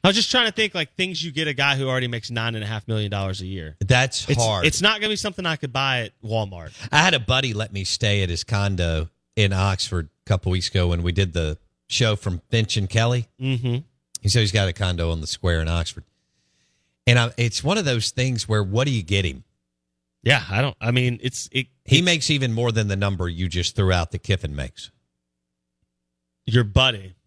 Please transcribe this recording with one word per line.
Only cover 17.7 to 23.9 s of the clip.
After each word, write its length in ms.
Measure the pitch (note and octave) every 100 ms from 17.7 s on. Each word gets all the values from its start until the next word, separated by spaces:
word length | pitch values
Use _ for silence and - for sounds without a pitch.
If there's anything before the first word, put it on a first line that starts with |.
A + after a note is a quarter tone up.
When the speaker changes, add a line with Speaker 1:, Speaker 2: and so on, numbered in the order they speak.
| G#3
Speaker 2:
of 60 |
those 260 | D#3+ A#2+ G#2+
things 380 | - B2+ A#2+ -
where, 140 | A2
what 240 | F#2+ G#2 C#3+
do 40 |
you 100 | A#2+
get 200 | E2 G2
him? 200 | F2+ C2 - _ _ _ _ _ _ _
Speaker 1:
Yeah, 180 | - C3+ A#2
I 120 | G2
don't, 140 | C3+ -
I 100 | A2+
mean, 260 | B2 B2 A#2+
it's, 260 | B2+ - -
it, 140 | C3 C3 _
Speaker 2:
He 140 | - C#3+
Speaker 1:
it's 60 |
Speaker 2:
makes 260 | F3+ E3+ -
even 220 | D3 C3
more 180 | A2+ A#2+
than 140 | A2 G#2
the 60 | G2
number 320 | G2+ F#2+ F2+
you 200 | E2 F2+
just 260 | F2+ E2+ -
threw 160 | F#2+